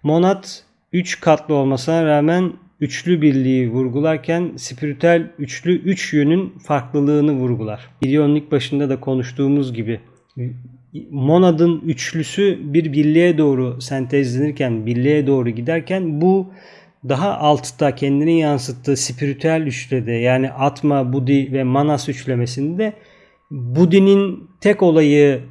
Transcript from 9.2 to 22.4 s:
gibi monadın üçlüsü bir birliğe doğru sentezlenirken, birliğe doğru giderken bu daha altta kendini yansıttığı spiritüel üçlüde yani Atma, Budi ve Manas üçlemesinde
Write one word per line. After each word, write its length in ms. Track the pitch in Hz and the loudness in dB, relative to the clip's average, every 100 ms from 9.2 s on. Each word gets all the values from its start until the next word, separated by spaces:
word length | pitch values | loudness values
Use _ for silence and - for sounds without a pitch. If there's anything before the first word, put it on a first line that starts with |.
| 123 - 139 143 131 | -4 -2 0 2 0
gibi 280 | 113 110 113 - _ _ - 123 - - - _ - - | -6 -6 -8 -10 _ _ -10 -10 -10 -18 -20 _ -18 -12
monadın 680 | 143 131 170 185 160 170 165 | -2 2 4 4 4 2 2
üçlüsü 800 | 165 135 - 165 151 - 202 175 | -4 -6 -6 -6 -6 -2 0 -2
bir 300 | 147 151 156 | -2 -2 0
birliğe 460 | 143 151 160 175 160 | 0 2 4 4 4
doğru 420 | 147 131 127 123 | 2 2 -2 -6
sentezlenirken, 1040 | - 135 123 143 131 123 147 143 131 113 107 | -8 -6 -2 0 0 0 -2 -2 -2 -2 -2
birliğe 400 | 120 131 151 135 | 0 2 2 2
doğru 240 | 135 120 | 0 0
giderken 720 | 113 120 165 - 190 175 147 | -4 -4 -4 -2 -4 -4 0
bu 260 | 180 190 185 - - - _ _ 127 | 2 2 -2 -14 -20 -20 _ _ -4
daha 300 | 135 202 - | -2 -2 0
altta 560 | 151 143 - - 147 | 2 2 -2 -2 -2
kendini 440 | 127 143 139 156 165 | -2 -2 0 2 2
yansıttığı 580 | 151 143 123 123 - 131 | 0 -2 -6 -8 -4 -2
spiritüel 680 | - 123 143 139 160 160 | -4 -6 -6 -2 -2 -2
üçlüde 500 | 151 123 - 131 113 | -2 -8 -6 -4 -2
yani 380 | 117 123 127 131 | -2 0 0 -2
Atma, 640 | 135 139 139 151 143 127 | -2 -4 -2 -2 0 -2
Budi 400 | 135 123 139 131 | -2 0 0 0
ve 120 | 135 | -4
Manas 440 | 127 135 147 143 - | 0 0 0 -2 -4
üçlemesinde 840 | 131 - 123 | -8 -4 -4